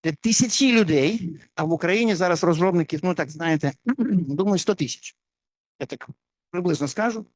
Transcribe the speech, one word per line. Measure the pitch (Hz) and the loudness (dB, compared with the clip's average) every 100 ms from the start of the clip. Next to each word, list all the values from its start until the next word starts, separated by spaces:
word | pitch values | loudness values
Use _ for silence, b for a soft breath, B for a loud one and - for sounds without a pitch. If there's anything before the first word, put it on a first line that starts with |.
| 160 | -6
де | |
тисячі | 151 226 220 240 - 269 | -4 0 0 0 2 4
людей, | 226 185 151 139 220 170 151 _ - | 4 4 4 2 0 -6 -12 _ -6
а | |
в | 160 | -2
Україні | 165 175 202 233 175 | 0 0 2 2 2
зараз | 180 170 | 0 2
розробників, | 170 160 185 175 156 151 | 2 2 2 2 0 -2
ну, | 180 | -2
так, | 175 143 | -2 -6
знаєте, | 151 165 156 143 - | -4 -2 0 0 -4
<clears throat> | - 269 220 | -6 -2 0
думаю, | 190 139 147 196 190 | 0 -2 -4 0 0
сто | - 196 | 0 -2
тисяч. | 127 - - _ _ _ _ _ _ _ | -4 -8 -16 _ _ _ _ _ _ _
Я | 139 | -12
так | 127 - - _ _ _ | -12 -16 -20 _ _ _
приблизно | 175 180 151 143 | -4 -2 -2 -2
скажу. | - 226 226 202 | -2 -2 -4 -12